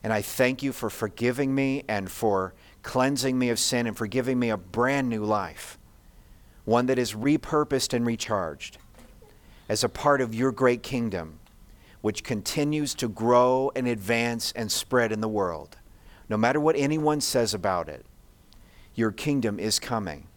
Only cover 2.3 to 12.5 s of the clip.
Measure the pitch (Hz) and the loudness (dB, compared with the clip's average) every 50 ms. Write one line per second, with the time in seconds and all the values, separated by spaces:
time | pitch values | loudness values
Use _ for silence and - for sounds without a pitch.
2.3 | 101 95 92 95 - - - - - - - - - 131 127 135 143 131 123 135 | 2 2 0 -2 -6 -14 -20 -20 -20 -18 -16 -4 0 2 2 2 2 0 0 0
3.3 | 127 127 127 120 117 107 - - 131 123 120 117 104 - 113 107 95 131 123 123 | 0 2 2 0 0 0 0 0 0 0 0 -2 -2 -4 -6 -2 -2 -2 0 0
4.3 | 131 123 123 117 110 98 90 92 92 113 120 131 139 139 135 123 117 110 107 107 | 0 0 2 0 0 -2 -4 -6 -2 0 2 2 2 2 0 -2 -2 -2 0 0
5.3 | 107 104 98 82 78 - - - - - - - - - - - - - - - | 0 0 0 -4 -8 -14 -16 -16 -18 -20 -20 -20 -20 -20 -20 -20 -20 -20 -20 -20
6.3 | - - - - - - - - 113 120 123 127 131 123 123 110 104 107 113 139 | -20 -20 -20 -20 -20 -14 -2 2 2 2 4 2 2 0 0 -2 -4 -2 0 2
7.3 | 151 151 - - - 151 151 143 - 131 - - - 120 120 120 117 113 - - | 0 0 0 0 0 0 0 2 0 -2 -2 0 -2 0 0 0 -2 -2 -2 -2
8.3 | 113 101 90 80 76 - - - - - - - - - - - - - - - | -2 -2 -2 -4 -8 -10 -14 -16 -16 -20 -20 -20 -20 -20 -20 -20 -20 -20 -20 -20
9.3 | - - - - - - - - 107 110 - 120 - - - 147 143 135 131 113 | -20 -20 -20 -20 -20 -20 -6 -4 -2 0 0 -2 -2 0 2 4 4 4 4 0
10.3 | 110 113 127 135 120 101 131 127 123 117 - - 120 120 117 113 95 90 82 80 | 0 0 0 0 2 4 4 4 4 2 -2 -6 -4 -2 -2 -2 -2 -4 -6 -8
11.3 | 78 78 - - - - - - - - - - - - - 107 107 - - - | -12 -18 -20 -20 -20 -20 -20 -20 -20 -20 -20 -20 -20 -4 -4 -4 -4 -2 -4 -4
12.3 | 127 104 95 - | -4 -4 -4 -4